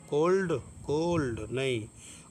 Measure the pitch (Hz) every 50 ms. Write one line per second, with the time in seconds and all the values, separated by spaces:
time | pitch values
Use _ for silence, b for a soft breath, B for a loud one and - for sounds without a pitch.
0 | - - - 147 156 175 185 196 196 175 165 127 - - - - - - 143 151
1 | 165 170 175 170 147 127 117 110 107 107 117 127 135 135 127 117 104 - B B
2 | B B B B B B